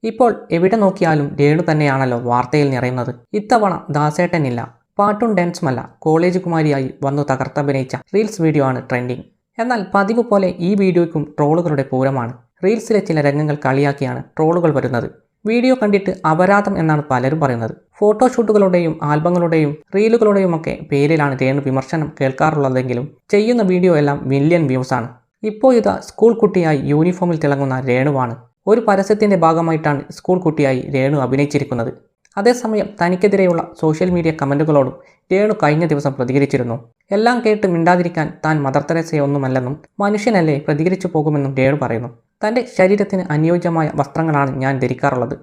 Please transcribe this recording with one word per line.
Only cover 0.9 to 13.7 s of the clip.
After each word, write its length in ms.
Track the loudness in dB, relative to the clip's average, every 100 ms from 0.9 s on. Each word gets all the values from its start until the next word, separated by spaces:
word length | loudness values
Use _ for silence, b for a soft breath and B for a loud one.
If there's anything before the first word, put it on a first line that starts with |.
| 0 0 0 -2 0
രേണു 220 | 2 2 0
തന്നെയാണല്ലോ 500 | 0 2 0 0 -2 0
വാർത്തയിൽ 400 | 0 0 0 0
നിറയുന്നത്. 360 | 0 -2 -4 -6 -10 _ -8
ഇത്തവണ 340 | 0 0 2 -2 -4 -2
ദാസേട്ടനില്ല, 640 | -2 0 -2 0 -2 -4 -8 _ _ -2
പാട്ടും 340 | 0 0 0 0
ഡാൻസുമല്ല, 420 | -2 -2 -4 -4 -8 _
കോളേജ് 360 | 0 2 2 0
കുമാരിയായി 440 | -2 0 2 0 -2 -4
വന്നു 200 | -4 -2 -2
തകർത്തഭിനയിച്ച 680 | -2 -2 -4 -2 -2 -4 -10 -4
റീൽസ് 260 | -2 -2 -2
വീഡിയോ 200 | 0 2 0
ആണ് 100 | -2 -4
ട്രെൻഡിങ്. 360 | -6 -4 -8 -12 _ _ -8
എന്നാൽ 180 | -4 -4 0
പതിവ് 300 | 0 2 0 2
പോലെ 200 | 2 0 -2 -2
ഈ 20 | 2
വീഡിയോയ്ക്കും 440 | 2 2 0 -2 -6 -2
ട്രോളുകളുടെ 480 | 0 2 0 -2 -2
പൂരമാണ്. 400 | -2 0 -2 -6 -10 _ _
റീൽസിലെ 380 | -2 -2 0 -2 0
ചില 160 | 0 0
രംഗങ്ങൾ 300 | 0 -2 -2
കളിയാക്കിയാണ് 560 | 0